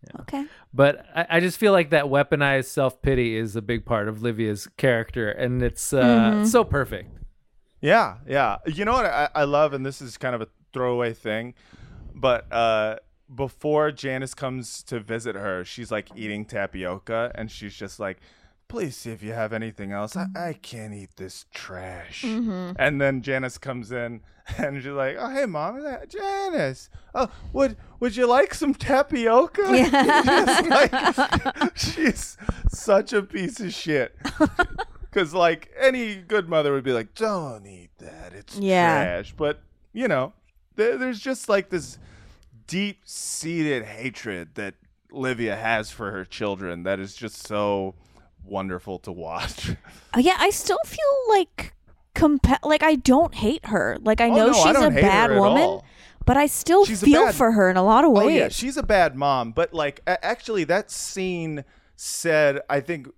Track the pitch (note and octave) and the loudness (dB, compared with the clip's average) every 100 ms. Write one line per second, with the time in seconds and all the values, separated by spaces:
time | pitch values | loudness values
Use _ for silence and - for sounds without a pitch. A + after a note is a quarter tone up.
0 | - - - C#4 D4 - _ B2 C#3 D3 | -20 -20 -10 -10 -10 -14 _ 2 2 2
1 | - D#3+ E3+ E3 F3+ - G#3+ G3 D#3 D#3 | -6 -6 0 0 0 0 4 4 4 2
2 | C#3+ C#3 C#3+ C#3+ C#3+ C3+ B2+ - C3 - | 2 0 2 2 2 0 -2 0 -2 0
3 | - C3 A#2 A2 A2+ G#2+ G#2+ A#2 - A2+ | 0 2 0 -2 -4 -6 -4 -6 -2 -2
4 | G#2 G#2+ A#2 A2 A2 G#2 - - C3+ A#2 | -2 -4 -6 -2 -2 -4 -10 -2 2 2
5 | A2+ B2+ A2 - B2 B2 B2 - - C#3 | -2 -4 -4 -2 -4 0 -2 -2 -2 2
6 | B2 A#2 A2+ G#2+ G#2+ A#3+ A3+ C#3+ B2+ G2+ | 6 6 4 4 4 2 2 0 -2 -6
7 | - - - _ _ _ _ _ C#3+ A3+ | -12 -18 -20 _ _ _ _ _ 2 4
8 | F#3 G2 C3+ C3+ B2 G2+ - D#3 G3+ C4 | 2 -4 -4 0 0 -2 -6 -4 -2 0
9 | G#3 C#3 D3 D#3 C#3+ C#3+ D3+ C#3 C3 C3+ | 0 0 -2 0 0 2 2 0 -8 -10
10 | C3 - C3 A#2+ A2 _ _ C3 B2 B2 | -16 -8 -6 -6 -8 _ _ -4 -2 0
11 | A#2+ A2+ A2+ G#2+ A#2+ - _ - - - | -2 -4 -6 -6 -6 -16 _ -20 -20 -20
12 | - - C3 A#2+ - A#2 A#2 A2 G#2+ A2 | -20 -2 0 0 -2 0 2 2 0 -4
13 | _ _ _ B2+ C3+ - D3+ D3+ D3+ C#3+ | _ _ _ -8 -8 -6 -2 0 0 -2
14 | C#3 C3 C3 - C3+ B2+ A#2 - - B2 | -8 -6 -8 -8 -8 -8 -12 -16 -10 -10
15 | G#2 A2+ A#2 G2 G2+ F#2 F2+ - A#2 G#2+ | -6 -8 -6 -8 -6 -6 -8 -14 -8 -8
16 | G2+ G#2 G#2+ G#2 G#2+ A2+ G2 F#2 F2+ F#2 | -8 -12 -8 -8 -8 -6 -6 -6 -8 -8
17 | - A2+ A#2+ - A2 - G#2 - G2 - | -6 -4 -4 -8 -12 -12 -16 -14 -16 -10
18 | G2+ F#2+ _ _ _ _ _ A#3+ E3+ - | -10 -10 _ _ _ _ _ -8 -8 -10
19 | A#2 A2+ G#2+ A2+ A2 A2 A2+ G2+ G2 G2+ | -14 -12 -10 -6 -6 -6 -10 -10 -10 -8
20 | G#2+ F#3 F#3+ F#3+ F3 D#3 - A#2+ G#2+ G2+ | -8 -8 -8 -8 -10 -10 -14 -16 -14 -14
21 | F#2+ _ F#2+ - - - - F#2 F#2 F2+ | -18 _ -16 -16 -18 -18 -16 -14 -14 -16
22 | - - B3+ A3 A#3 F3+ F3+ F#3 C#3 C#3+ | -16 -10 -6 -4 -4 -6 -10 -2 -2 0
23 | C#3 C3+ B2 C3 C3 - C#3 B2 A2+ B2 | 0 0 -4 -4 -4 -10 -12 -12 -10 -8
24 | A#2 A#2 _ _ - - C#3+ C#3 C3 C#3 | -8 -12 _ _ -14 -8 -6 -6 -8 -4
25 | C3+ D3 A#3 C4+ C4 D#3 D#3+ B3 D4 C4 | -4 -4 -8 -6 -4 -4 -6 -8 -10 -12
26 | - G4 G4 G4 G4 D#4 C#3+ C3 - - | -12 -10 -6 -4 -4 -4 -4 -6 -16 -20
27 | _ - B3+ - - B3+ C4+ A3 - - | _ -6 -6 -6 -10 -2 -2 -2 -20 -6
28 | A#3+ A3 A#3+ B3 F#4+ - D4 C4 - C4+ | -4 0 2 4 2 0 -2 -2 0 0
29 | C#4+ C#4+ A3+ A#3 E4+ - G4 B3+ D#4 C#4 | 2 0 4 4 4 2 4 6 6 4
30 | B3+ D4+ B3+ - - C#4+ E4 C4+ C4 B3+ | 6 4 4 4 4 2 4 4 4 2
31 | C#4 - C#4+ - C4+ D4 D4 - - D#4+ | 0 0 0 0 -4 -2 -4 -2 -8 0
32 | D#4 - - - - - - - - G3 | 0 0 -10 -8 -6 -2 -2 -2 2 2
33 | G#3 A3+ - D#4 F3+ A#3 F#3+ - - D3+ | 2 -4 -4 -6 -6 -6 -10 -8 -2 -2
34 | A#2+ - - - D#4 - F4 E4 G4+ - | -2 -6 -12 0 0 0 -4 -4 -12 -14
35 | - G3+ E3 F3 E3+ E3 - - C4+ B3+ | -6 -4 -2 2 2 2 -8 0 2 2
36 | A3+ G3+ F3 G#3+ E3+ D#3+ D3 C#3 C3 B2 | -4 -8 -4 -4 0 0 2 0 0 -2
37 | - - A3 G3 D3 A2 G2 F#2 F2 _ | -4 -6 -4 -4 -8 -12 -18 -20 -20 _
38 | E2 - F2+ F#2 G#2+ G3+ G3 F#3 F3 D#3 | -20 -20 -20 -20 -18 -6 2 4 4 2
39 | F#2+ F2 G#2 - D3+ D3+ _ _ _ - | 0 -4 -8 -6 -4 -4 _ _ _ -6
40 | B3 C#3+ C3+ _ _ _ _ - A3 C4 | -2 0 -2 _ _ _ _ -2 -2 0
41 | B3+ A3 C4+ C4 - G3+ G3 F3+ C#3 - | -4 -6 -6 -6 0 -2 0 -8 -8 -18
42 | - - - - _ A2+ A2 F3 G3+ G3 | -20 -20 -20 -20 _ -20 -10 -6 -6 -8
43 | _ - - - D#3+ E3+ D3+ C3+ G#2+ G#2 | _ -14 -10 -8 -6 -4 -2 -2 -6 -10
44 | B2+ A2+ A#2 F#2 E2 - G2+ - _ _ | -10 -10 -10 -10 -10 -12 -12 -12 _ _
45 | _ C#3 C3 A#2+ A2+ F#2+ A2+ A2+ G#2+ - | _ -6 -4 -2 -4 -2 -2 -2 -2 -10
46 | G#2 G2+ F#2 - G#2 F#2+ F#2+ F2 F2 G2 | -10 -8 -10 -6 -6 -4 -8 -8 -4 -4
47 | G2 - A2+ - - G#2 G#2 G2+ F#2+ F2+ | -6 -12 -14 -14 -8 -2 0 0 -4 -10
48 | _ _ _ _ F#2+ G2 F#2+ F2+ - F2+ | _ _ _ _ -10 -8 -6 -8 -10 -12
49 | - F2 D#2+ E2 - - - - - - | -12 -12 -10 -8 -10 -10 -10 -10 -12 -20
50 | _ A3+ C#4 F#4 F#4+ G4+ - F#4 D#5+ - | _ 2 2 4 0 0 -2 -2 -2 -2
51 | D5 C#5 B4 G#4 F4 - - - _ _ | 0 0 4 4 2 -6 -14 -16 _ _
52 | _ - D#4 C#4+ - B3 - D4+ D#4 D4+ | _ 2 4 6 4 4 2 4 4 4
53 | - C#4 E4 - G#3+ D#4 - G#3 G#2 A2+ | 6 6 4 0 -2 -2 -2 0 0 -2
54 | A3 A3 A#3 A#3 A3 A#3 E3 F3+ D4+ C#3 | 0 2 4 6 6 6 6 6 4 6
55 | G3 G3 A#3 G3+ G3 C#4 D#4+ E2+ - - | 6 6 4 4 6 4 2 -2 -10 -20
56 | - _ - C4 D4 - - F4+ F#4+ G#3+ | -20 _ 2 4 2 0 4 6 6 6
57 | G#3+ D4+ F#4+ - A#3+ A3 F#3 F#3 F#3+ A3 | 6 8 6 4 4 6 4 6 6 6
58 | D#4 G#3+ A3 D#4 - - B3 C#4 - G#3 | 8 6 6 4 0 -2 -6 -6 2 4
59 | E3 C3 C#3+ C3 A#2 A2+ E3 E3 D3 C#3 | 4 2 0 0 -2 -2 -2 0 -4 -4
60 | - F3+ - A#3+ - G#3+ D#3 F3+ G#3 - | -4 -2 -2 -6 -6 -4 0 0 -2 -10
61 | - - F#3 F3+ E3 D3+ C3+ _ _ _ | -10 -6 -6 -4 -6 -8 -12 _ _ _
62 | - - E3+ D#3 D3 C#3 - C#3 C3 E3 | -10 -6 0 4 4 0 -2 -4 -4 -10
63 | C3 | -10